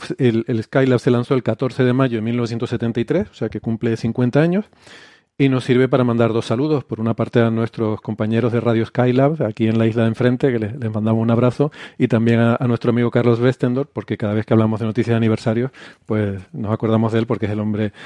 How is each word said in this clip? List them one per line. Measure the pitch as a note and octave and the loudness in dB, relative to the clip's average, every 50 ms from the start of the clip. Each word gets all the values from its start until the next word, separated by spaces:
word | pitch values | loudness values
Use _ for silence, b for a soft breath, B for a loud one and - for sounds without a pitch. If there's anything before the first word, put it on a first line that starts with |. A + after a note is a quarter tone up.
| - - E3+ | -8 -8 -4
el, | - C#3 B2 A2 A2+ A#2 | 0 2 2 2 0 -2
el | - B2 A2 G#2+ | -2 -4 -4 -4
Skylab | - - C3+ C3+ C3 B2+ A#2 | -2 0 2 2 4 2 2
se | - C3+ | 2 2
lanzó | B2 A#2+ A#2+ - C#3+ | 0 0 0 0 -2
el | B2+ - | -2 -2
catorce | A#2+ A2+ - C3+ C3 - - B2+ | -2 -4 -2 -4 -6 -2 0 0
de | B2 B2 | 2 2
mayo | C3 C3+ C3 A#2 | 2 0 0 -2
de | A2 | -4
mil | G#2+ A2+ A#2+ | -4 -2 -2
novecientos | A#2+ A#2+ A2 A2+ A#2 A#2+ A2 | -4 -4 -4 -4 -6 -6 -4
setenta | A#2+ A2+ A#2 A#2 A2 - | -4 -4 -4 -2 -2 -4
y | A#2 | -2
tres, | - C#3+ F3 G#3 - | -2 -2 -2 -2 -4
o | - | -8
sea | - A#2+ G#2+ | -8 -8 -8
que | - G#2 | -8 -6
cumple | - A#2+ A2+ G#2+ - A#2 A2+ | -6 -6 -6 -2 -2 -2 -2
cincuenta | - - A2+ A2+ - B2 B2 - C#3+ | -2 -4 -4 -2 0 0 2 2 2
años, | D#3+ E3+ F3 G3+ G#3+ _ B B B B B B B B B B B B _ | 2 2 0 -2 -4 _ B B B B B B B B B B B B _
y | - C#3+ C#3 | 0 0 2
nos | C3 C3 - | 2 0 0
sirve | - B2 B2 C3 B2 | 2 2 2 4 2
para | C#3+ B2+ B2 | 2 2 2
mandar | A#2+ A#2 A#2 A#2 A2+ | 2 2 2 2 2
dos | A2 A2+ - | 2 -2 -2
saludos. | - A#2 A#2 C#3+ D#3 D3+ C3+ - | -2 -2 -2 0 -2 -2 -2 -4
Por | - A#2 G#2 | -6 -8 -4
una | A2 A#2 A2 | -2 -2 -2
parte | - A2+ G#2+ - B2 | -2 -2 0 2 2
a | A#2 A2+ | 2 2
nuestros | A2+ A2+ A2+ A2 - - A2+ G#2+ G#2+ - | 2 -2 -2 -4 -4 -4 -4 -4 -4 -6
compañeros | - - G#2+ - A2 G#2+ A2+ A2+ A#2 A#2+ A2 | -6 -8 -6 -4 -2 -2 0 0 0 0 -2
de | A#2+ | 0
Radio | A2 A#2 A2+ A2+ A2+ | 0 0 0 0 -2
Skylab, | - - - A#2+ B2+ B2 C3 C3+ C#3+ D#3+ D3+ C3+ | -2 -2 0 0 2 2 2 2 2 0 0 -4
aquí | G#2+ A2 - A2+ | -4 -2 0 0
en | A2 A2 | 0 2
la | A2+ A2+ | 2 2
isla | A2+ A2 A#2+ A2+ | 2 2 2 0
de | |
enfrente, | A2+ A2 - B2 B2 B2+ B2 - C#3 | 0 0 2 0 0 2 2 0 0
que | B2 A2+ | 0 0
les, | A2 G#2+ A#2+ | -4 -4 -6
les | D3 A#2 A2 G#2+ | -6 -8 -6 -4
mandamos | G#2+ G#2+ A2+ A2+ A2+ | -2 0 0 0 2
un | A2+ A#2 | 2 2
abrazo, | A#2 A2+ A#2+ B2+ - - C#3+ D3+ B B B B B | 2 2 2 2 2 0 -2 -2 B B B B B
y | B B2+ | B -2
también | A#2 B2+ A2 A2+ A#2 A#2 A#2 | 0 2 2 2 2 4 4
a, | A#2 A#2 A#2+ | 4 2 2
a | - C3+ A#2+ | 0 0 -2
nuestro | A#2 A2+ - A#2+ | -2 0 0 0
amigo | A#2 A#2+ A#2+ A#2 | 0 2 0 0
Carlos | - A#2+ A#2+ A#2+ A#2 A2+ | 2 2 2 2 2 2
Westendorf, | B2 C3 C3+ - - B2 B2 C3 C#3+ - | 2 0 0 0 -2 -2 -2 -2 -4 -6
porque | - B2+ G2+ - A2 | -8 -10 -6 -6 -6
cada | - - G#2 G#2 | -4 -2 -2 -2
vez | A2 G#2+ | -2 0
que | - A#2+ | 2 2
hablamos | A2 A2 A2 A2 G#2 | 4 4 2 0 -2
de | A#2 | -4
noticias | A2 G#2 B2 A2 A#2 | -4 -2 -2 0 0
de | A#2 | 0
aniversarios, | A2+ A#2 A2 A2 - - A#2 A2 A#2 B2 C3+ B B B B B B _ | 2 2 2 0 0 0 -2 -2 -2 -2 -4 B B B B B B _
pues | - A2 G#2+ G#2 G2+ G2 F#2+ F#2 _ - | -4 -2 -2 -2 -2 -4 -8 -12 _ -12
nos | C#3+ A2+ G2 | -8 -4 -4
acordamos | A2 A2 A2+ A2 A2+ A2 A2+ A2 | -4 -2 0 2 2 2 2 2
de | A2 A2+ | 2 0
él | A2+ | 0
porque | A#2 A#2+ G#2 - | 0 -2 -2 -2
es | G2 | -4
el | G#2 G#2+ | -2 -2
hombre | G#2+ G#2+ G#2 G#2 G#2+ G#2 B B B | -2 -2 -2 -2 -2 -4 B B B